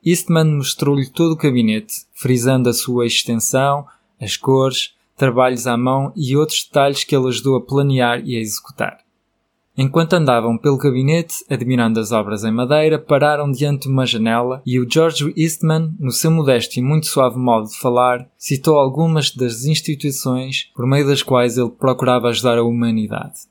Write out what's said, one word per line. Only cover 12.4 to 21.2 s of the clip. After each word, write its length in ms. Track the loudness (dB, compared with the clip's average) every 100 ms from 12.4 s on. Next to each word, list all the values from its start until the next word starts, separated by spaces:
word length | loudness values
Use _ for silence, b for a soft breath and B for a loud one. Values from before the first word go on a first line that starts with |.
em 80 | -2
madeira, 480 | -2 2 2 2 0
pararam 500 | 0 2 2 0 -2
diante 340 | -2 -2 -2
de 60 | -2
uma 160 | 0 0
janela 560 | 0 0 0 0 -4 -2
e 120 | -2
o 120 | 0
George 440 | 2 2 2 -4 -2
Eastman, 560 | -2 0 0 0 -2 -4
no 140 | -4
seu 180 | -2 0
modesto 480 | 2 4 2 0 -4
e 40 |
muito 260 | 0 0 0
suave 300 | 2 2 2
modo 320 | 0 0 0
de 80 | -4
falar, 520 | -2 2 2 0 -6 _
citou 400 | -6 -2 2 4
algumas 560 | 2 0 0 0 -2
das 300 | -2 -4 -4
instituições 1040 | -2 -2 -2 -6 -4 -4 -4 -4 -4 -8 -10 -6
por 100 | 0
meio 220 | 2 2
das 160 | 0